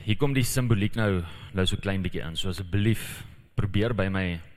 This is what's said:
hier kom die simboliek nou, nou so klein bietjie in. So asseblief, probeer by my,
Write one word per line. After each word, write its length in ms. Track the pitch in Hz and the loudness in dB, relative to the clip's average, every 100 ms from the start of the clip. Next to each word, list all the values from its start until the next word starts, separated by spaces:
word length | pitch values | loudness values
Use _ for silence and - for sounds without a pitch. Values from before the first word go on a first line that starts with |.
hier 120 | - 107 | -2 2
kom 180 | 147 | 2
die 100 | 135 | 2
simboliek 500 | 123 135 123 104 107 | 2 2 2 4 2
nou, 300 | 113 107 92 85 - - | 2 2 2 -2 -10 -4
nou 120 | 95 92 | 0 0
so 100 | 98 | 0
klein 260 | 101 95 | -2 -2
bietjie 180 | 90 82 | -2 -4
in. 160 | 69 82 | -6 -4
So 120 | 98 | -4
asseblief, 760 | 92 90 101 104 104 - - - - - | -4 -2 2 2 2 -2 -10 -14 -18 -6
probeer 400 | - 101 98 110 | -2 0 2 2
by 140 | 104 98 | 2 0
my, 320 | 95 90 85 - | 0 0 -4 -10